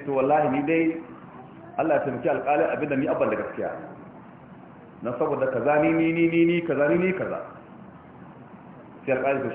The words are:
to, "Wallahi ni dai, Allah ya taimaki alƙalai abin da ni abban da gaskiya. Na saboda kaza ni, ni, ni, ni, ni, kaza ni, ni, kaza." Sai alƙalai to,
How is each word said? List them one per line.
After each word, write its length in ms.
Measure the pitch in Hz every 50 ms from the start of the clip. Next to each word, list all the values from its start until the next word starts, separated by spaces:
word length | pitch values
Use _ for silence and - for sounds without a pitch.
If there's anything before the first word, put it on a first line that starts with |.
| 143
to, 80 | 143
"Wallahi 360 | 135 135 131 139 151 156 147 131
ni 120 | 131 143
dai, 400 | 143 156 165 165 165 160 160 - - - - - - - - - - - - - - - - -
Allah 160 | 151 160 143
ya 60 | 131
taimaki 280 | - 139 123 127 - 160
alƙalai 420 | 135 131 - 139 147 151 160 -
abin 160 | - - 151 143
da 80 | 139
ni 100 | 135 151 -
abban 220 | - - 135 107
da 60 | -
gaskiya. 340 | - 98 - - 113 95 80 - - - - - - - - - - - - - - - - - - - - - - - - - -
Na 100 | - 120 - -
saboda 280 | 156 135 139 127 131 131
kaza 300 | - 113 123 143 151 151
ni, 100 | 156 165
ni, 200 | 165 165 165 165
ni, 160 | 165 170 165 165
ni, 160 | 165 170 170
ni, 180 | 170 175 170
kaza 260 | 170 165 139 139 147 151
ni, 100 | 170 175
ni, 140 | 185 190
kaza." 280 | 180 - 110 92 - - - - - - - - - - - - - - - - - - - - - - - - - - - - - - - - - - -
Sai 60 | 139 127
alƙalai 260 | 127 131 139 139 131
to, 80 | - 113